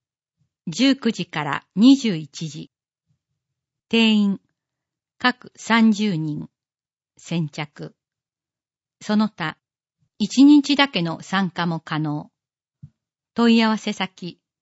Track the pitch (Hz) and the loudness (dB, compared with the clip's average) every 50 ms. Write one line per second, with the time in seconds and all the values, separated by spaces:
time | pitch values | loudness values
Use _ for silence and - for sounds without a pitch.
0 | _ _ _ _ _ _ _ _ _ _ _ _ _ - 156 - 247 277 269 269 | _ _ _ _ _ _ _ _ _ _ _ _ _ -12 -4 0 2 2 2 0
1 | - 233 214 - 175 - - 160 147 147 139 - - _ _ 180 214 262 277 269 | -2 -4 -4 -4 -8 -10 -8 -8 -6 -6 -6 -8 -8 _ _ 4 6 6 6 6
2 | - 226 185 156 156 143 - - 170 156 135 160 160 - _ _ _ _ _ _ | 4 -2 -4 -4 -6 -10 -12 -12 -12 -12 -12 -14 -18 -20 _ _ _ _ _ _
3 | _ _ _ _ _ _ _ _ _ _ _ _ _ _ _ _ _ _ - 226 | _ _ _ _ _ _ _ _ _ _ _ _ _ _ _ _ _ _ 0 2
4 | 226 220 220 214 208 202 196 - - _ _ _ _ _ _ _ _ _ _ _ | 2 2 2 2 2 0 -2 -4 -8 _ _ _ _ _ _ _ _ _ _ _
5 | _ _ _ _ - 247 247 - - - - - - - 220 226 226 226 214 190 | _ _ _ _ -4 -4 -4 -4 -10 -20 -20 -16 -4 0 2 4 4 4 2 2
6 | 214 214 185 156 156 156 147 151 - - _ _ _ _ _ _ _ _ _ _ | -2 -2 -2 -4 -4 -6 -8 -8 -12 -14 _ _ _ _ _ _ _ _ _ _
7 | _ _ _ _ - - 170 170 165 143 - - 151 143 _ - 165 151 - _ | _ _ _ _ -12 -8 -6 -4 -4 -6 -6 -10 -12 -12 _ -16 -20 -20 -20 _
8 | _ _ _ _ _ _ _ _ _ _ _ _ _ _ _ _ _ _ _ _ | _ _ _ _ _ _ _ _ _ _ _ _ _ _ _ _ _ _ _ _
9 | - - 214 208 220 208 - - 170 156 - - _ _ _ _ _ _ _ _ | -6 -2 -2 0 0 -2 -4 -8 -10 -10 -10 -12 _ _ _ _ _ _ _ _
10 | _ _ _ _ 214 196 - - 277 285 294 294 277 - 285 277 285 277 - 185 | _ _ _ _ -8 -2 2 4 6 8 8 6 6 2 0 0 0 0 -2 -4
11 | 170 165 160 160 170 - - 190 190 175 - - 170 175 165 160 - - 165 151 | -6 -6 -6 -8 -10 -6 -4 -4 -4 -4 -4 -4 -4 -4 -6 -6 -6 -6 -4 -4
12 | 156 151 147 151 175 - _ _ _ _ _ _ _ _ _ _ - - _ _ | -4 -4 -6 -8 -10 -14 _ _ _ _ _ _ _ _ _ _ -20 -20 _ _
13 | _ _ _ _ _ _ _ - 233 233 226 233 226 220 220 208 - 208 214 - | _ _ _ _ _ _ _ 0 2 4 4 4 2 2 -2 -4 -6 -8 -8 -8
14 | 190 185 - - - 175 - _ _ _ _ _ | -8 -10 -10 -14 -16 -16 -16 _ _ _ _ _